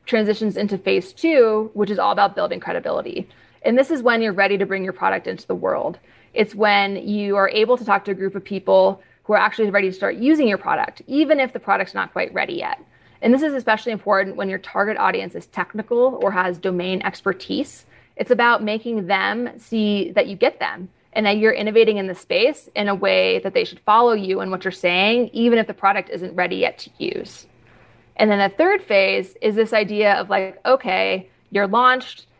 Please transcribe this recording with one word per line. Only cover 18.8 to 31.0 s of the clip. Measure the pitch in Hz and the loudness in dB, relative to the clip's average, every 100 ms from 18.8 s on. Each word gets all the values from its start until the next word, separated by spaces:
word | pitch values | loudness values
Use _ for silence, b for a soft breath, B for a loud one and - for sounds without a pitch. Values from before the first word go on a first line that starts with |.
| 233 220 175 | -4 -4 -2
them | 190 196 220 240 226 | -2 -2 -2 -6 -10
see | - 226 208 202 180 | -6 -2 0 0 0
that | 190 - | 0 0
you | 190 | 2
get | 262 - | 0 0
them | - - 185 _ _ | -8 -8 -14 _ _
and | 220 214 | -2 0
that | 208 | 4
you're | 220 | 2
innovating | - 214 220 220 208 | 2 2 4 4 2
in | 190 | -4
the | |
space | 175 - 180 254 285 - 208 | -8 -4 2 2 0 -8 -4
in | 202 | -2
a | |
way | 196 196 185 185 185 | 0 2 2 2 0
that | 190 190 | 0 -2
they | |
should | 180 190 | -2 -4
follow | - 220 240 | 2 4 4
you | 220 190 190 | 2 -2 -4
and | 190 | -4
what | 185 | -6
you're | 185 | -6
saying, | - 175 180 202 240 226 | -4 -2 2 2 2 0
even | 220 233 226 | 0 2 2
if | 220 | 0
the | |
product | 202 196 208 - | 0 0 0 -4
isn't | - 180 175 | -8 -8 -4
ready | 180 190 | -2 -2
yet | - - | -2 -4
to | - - | -16 -8
use. | - - - - - b b b b b b - | -8 -8 -10 -18 -20 b b b b b b 0
And | 214 | 2
then | 202 | 2
the | 196 196 | 2 2
third | 349 403 | 2 2
phase | - 196 190 196 190 - | 2 2 2 0 -4 -4
is | 214 208 | -2 0
this | 220 | 0
idea | 220 208 208 208 | 0 0 2 2
of | 196 190 | 2 0
like, | 196 190 - - | -2 -2 -4 0
"Okay, | 269 226 185 | 2 2 -2